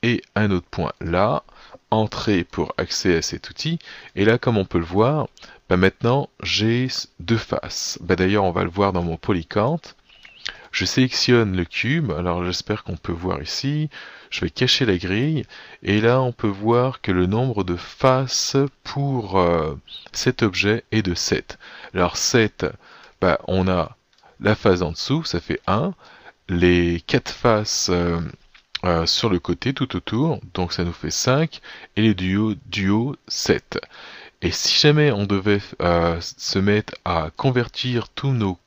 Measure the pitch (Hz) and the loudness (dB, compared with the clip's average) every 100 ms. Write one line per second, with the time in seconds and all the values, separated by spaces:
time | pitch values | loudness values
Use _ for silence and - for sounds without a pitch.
0 | 117 117 - - 107 92 - - 85 - | 2 0 -2 -2 2 0 -2 -6 -6 -4
1 | - 87 104 151 - - - - _ 110 | -2 2 2 0 -6 -20 -20 -20 _ 0
2 | 107 - - 98 85 - 80 - 90 - | 0 -2 0 2 0 -4 -4 -2 -4 -2
3 | 101 85 - - - - 156 165 - - | 2 2 2 -8 -12 -8 -6 -6 -8 -20
4 | - - 104 120 - 113 95 90 82 90 | -14 0 4 4 2 2 2 -2 0 2
5 | 117 151 127 _ - - _ 92 95 - | 4 2 -2 _ -20 -20 _ 4 4 2
6 | 117 131 - _ 90 - 107 120 127 - | 0 0 -2 _ -6 0 0 0 -2 -6
7 | - _ 85 113 - - - - - - | -10 _ -2 -2 -2 -6 -6 -8 -8 -10
8 | 87 90 92 104 98 87 92 87 98 92 | -2 0 2 2 0 0 -2 0 0 0
9 | 87 80 - 95 80 - 110 165 - - | -2 -4 -2 -2 -2 -2 0 -2 -8 -20
10 | _ - - - - - - - 92 - | _ -20 -20 -16 -14 -14 -10 -4 -2 2
11 | 131 - - 123 110 92 85 - 113 156 | 2 2 4 4 4 0 -2 -4 -2 -2
12 | 143 78 90 85 90 87 - 107 - 87 | -2 -2 -2 -2 -2 -4 -4 -6 -6 -10
13 | - 85 90 85 85 - 135 147 151 - | -6 -6 -4 -4 -6 -6 -4 -2 -4 -6
14 | - - - - 85 - 127 - 123 90 | -20 -20 -12 -6 -6 -2 0 2 2 2
15 | 90 98 139 160 - - - - - 104 | 0 0 0 -2 -4 -14 -20 -10 0 2
16 | 113 127 127 120 110 98 107 120 127 131 | 4 4 2 0 -2 0 2 2 2 -2
17 | - 90 90 107 131 104 90 87 - - | -2 2 2 2 0 -2 -2 -4 -6 0
18 | 131 131 131 - - 139 139 _ - - | 2 4 0 -4 0 0 0 _ -10 -4
19 | 139 131 104 95 87 85 78 71 - - | -2 -2 -2 2 2 2 0 -6 -14 -20
20 | - - - - 113 90 101 110 - 110 | -14 -4 -2 2 0 2 0 0 0 -2
21 | 104 87 - 92 - - - - - 92 | 0 -2 -2 -2 -4 -16 -18 -20 -8 0
22 | 87 - - 123 107 _ 85 - - - | 0 0 0 4 2 _ -6 -6 -20 -20
23 | - _ 92 78 - 92 92 92 80 - | -20 _ 0 0 0 0 2 0 -2 -6
24 | _ _ _ _ 101 107 110 90 87 82 | _ _ _ _ 0 2 4 2 0 -4
25 | - 143 160 85 - 78 - 101 170 190 | -2 -2 -2 -6 -4 -6 -2 -2 -2 -6
26 | - - - _ - 90 87 90 85 85 | -16 -20 -20 _ -6 2 4 4 2 -2
27 | - 135 - - 120 110 107 - - 90 | 0 -2 -2 -2 2 2 0 -4 -2 0
28 | 87 85 80 - _ _ _ - 90 85 | 0 -2 -6 -10 _ _ _ -6 -2 0
29 | 82 - 117 90 - 85 123 135 127 92 | 0 0 0 0 -2 -4 -2 -2 -4 -4
30 | - 110 156 123 - - 87 - 90 82 | -4 -2 0 -2 -6 -4 -4 -2 -4 -4
31 | 78 - - 131 160 - - - - - | -8 -4 0 2 0 -4 -18 -20 -10 2
32 | 110 98 92 95 110 101 - 85 98 104 | 2 2 0 0 0 -2 -6 -2 0 2
33 | 123 - - - - 90 _ - - - | 0 -6 -10 -8 0 0 _ -10 -10 -20
34 | - - - _ 87 - - - 151 151 | -20 -20 -20 _ -4 -2 0 4 4 6
35 | 147 107 101 101 101 101 - - 87 85 | 4 2 0 0 2 0 0 -2 2 2
36 | 85 85 85 - - 98 98 104 - - | 2 0 -6 -10 -4 0 2 2 0 -10
37 | - 87 80 - 143 123 117 - 127 120 | -4 -2 -4 -2 0 0 -2 -6 -4 -4
38 | 107 - 139 127 101 92 | -6 -6 -2 0 0 -2